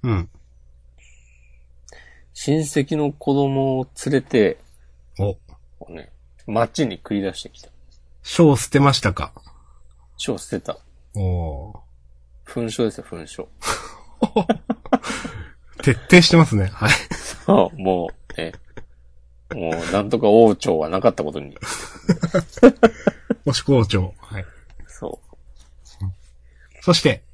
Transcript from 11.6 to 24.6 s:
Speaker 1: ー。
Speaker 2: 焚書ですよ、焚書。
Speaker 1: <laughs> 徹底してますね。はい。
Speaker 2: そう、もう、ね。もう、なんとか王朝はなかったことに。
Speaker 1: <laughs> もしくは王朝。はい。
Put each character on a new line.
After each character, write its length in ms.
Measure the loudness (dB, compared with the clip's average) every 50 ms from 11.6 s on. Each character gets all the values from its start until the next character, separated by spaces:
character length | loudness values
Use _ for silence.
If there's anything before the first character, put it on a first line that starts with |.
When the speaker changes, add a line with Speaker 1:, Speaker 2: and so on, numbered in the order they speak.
| -14 -16
Speaker 1:
ー。 60 | -20 -20 -20 _ -20 -20 _ -20 -20 -20 _ _ -20 -20 -20
Speaker 2:
焚 220 | -12 -8 -8 -8 -6
書 140 | -2 -2
で 80 | -2 -2
す 80 | -2 -8
よ、 60 | -16 -16
焚 160 | -14 -16 -14
書。 220 | -16 -14 -16 -16 -16 -16 -12 -8 -8 -8 -8 -10 -18 -20 -20 -20 -16 -6 -4
Speaker 1:
<laughs> 1600 | -4 -2 -2 -2 0 0 -2 -4 -2 -10 -10 -8 -4 -2 -2 -2 -2 -6 -10 -10 -10 -12 -14 -14 -16 -16 -20 -20 -20 -20 -12 -2
徹 120 | 0 0 0
底 260 | 0 4 8 8 8
し 80 | 8 8
て 80 | 6
ま 80 | 6 6
す 120 | 6 4
ね。 100 | 0 0
は 220 | -2 -4 -2 0 0
い。 20 | 0 0 -2 -8 -12 -12 -10 -14 -14 -6 2
Speaker 2:
そ 240 | 4 6 6 4 2
う、 80 | -2 -4
も 300 | -2 0 0 0 -2 -6 -10 -14 -18 -14 -10
う、 40 | -10
ね。 120 | -10 -10 -10 -16 -20 -18 -18 -18 -18 -18 -20 _ -20 -20 -20 -20 -20 -20 -20 -20 _ -14 -10
も 160 | -8 -6 -6
う、 220 | -6 -6 -6 -4
な 100 | -2 -2
ん 80 | -2 -2
と 80 | -2 0
か 100 | 4 6
王 260 | 8 8 8 6 4
朝 240 | 2 0 -2 0 0
は 120 | -2 -2
な 100 | -2 2
か 80 | 2 0
っ 40 | 0
た 100 | 0 -8
こ 80 | -8
と 80 | -8 -10
に。 160 | -12 -14 -16 -16 -12 -12 -12 -12 -14 -16 -18 -10 -2 -2 -2 -2 -2 -2 -2 -4 -4
Speaker 1:
<laughs> 960 | -4 2 6 6 6 8 6 2 2 2 0 -4 -4 -4 -4 -8 -8 -8 -4 -4
も 80 | -4 -4
し 80 | -2
く 100 | 0 2
は 60 | 2 2
王 80 | 2
朝。 260 | 2 0 -2 -2 -4 -8 -16
は 220 | -18 -14 -12 -12
い。 40 | -12 -14 -18 -20